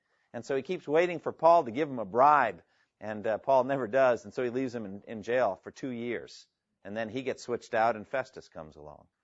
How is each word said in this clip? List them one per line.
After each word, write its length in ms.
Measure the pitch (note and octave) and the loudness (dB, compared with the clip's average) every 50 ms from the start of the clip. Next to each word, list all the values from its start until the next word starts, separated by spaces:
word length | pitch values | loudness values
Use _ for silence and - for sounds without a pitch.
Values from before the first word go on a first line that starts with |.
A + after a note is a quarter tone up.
| _ _ _ _ _ _ - | _ _ _ _ _ _ -14
And 120 | A#2+ A2+ | -14 -6
so 120 | - C#3+ | -2 -2
he 60 | C3+ B2 | -2 -2
keeps 240 | - F#3 D#3+ - | -2 -6 -6 -4
waiting 320 | D#3 D3 D#3+ F3+ F3 F3 D3 | 0 2 2 2 2 0 -4
for 140 | - B2+ - | -6 -6 -6
Paul 320 | - D#3+ E3 E3+ E3+ D3+ | 2 6 6 6 6 4
to 60 | A#2 | 2
give 180 | G#2+ C3+ D#3+ D3 | -2 -2 -4 -4
him 100 | C3 A#2+ | -4 -8
a 60 | G#2+ | -8
bribe. 580 | F#2 F#2 A#2+ C3 D3 D3+ C#3+ B2+ A2 F2+ E2+ _ _ _ _ _ _ _ _ | -4 2 6 6 8 8 6 4 2 -2 -6 _ _ _ _ _ _ _ _
And, 260 | - G#2+ G#2+ G#2+ G2 | -10 -8 -8 -4 -2
uh, 120 | A2 G#2+ G2+ | -2 -2 -2
Paul 260 | - - C3+ C3 B2 | 0 2 2 2 4
never 220 | C3 C#3 C#3 B2 | 2 0 -2 -2
does. 380 | G#2 A2+ C3+ C3+ B2+ A#2+ G#2+ - | -2 2 2 4 4 2 0 -2
And 100 | G#2 - | -10 -8
so 80 | - B2+ | -6 -6
he 80 | A#2+ | -4
leaves 240 | A#2 B2+ C3+ B2 A2 | -2 -4 -4 -4 -6
him 100 | A#2+ A2 | -8 -10
in, 180 | G2 G2 G2+ - | -10 -12 -14 -14
in 160 | - A#2 G#2+ F#2+ | -12 -12 -12 -6
jail 380 | A2 A#2+ B2+ B2 G2+ F#2 - _ | -2 0 2 2 0 0 -4 _
for 80 | G#2 | -18
two 200 | - - - C3+ | -16 -12 -10 -10
years. 560 | B2 A#2 A#2 A#2+ A2+ F2 C2+ B1 - - - _ _ _ _ _ _ _ _ | -8 -8 -6 -6 -6 -8 -8 -12 -18 -20 -20 _ _ _ _ _ _ _ _
And 120 | G2 G2+ | -12 -8
then 120 | A2 A2+ G#2+ | -8 -8 -6
he 140 | G2+ C3 C3 | -6 -8 -6
gets 200 | B2 A2 - - | -6 -8 -8 -6
switched 320 | - A#2+ G#2+ - - - | -6 -6 -6 -6 -4 0
out 220 | A2 A2 A#2 A2+ | 2 2 2 0
and 100 | A2 G2+ | -2 -6
Festus 420 | - - C3 C3 - _ - - - | -8 -6 -6 -6 -6 _ -20 -20 -18
comes 280 | _ F2 D#2 D#2 D2 | _ -16 -16 -16 -18
along. 300 | D2+ D2 D2+ D2 C#2+ - _ _ _ | -20 -20 -20 -20 -20 -20 _ _ _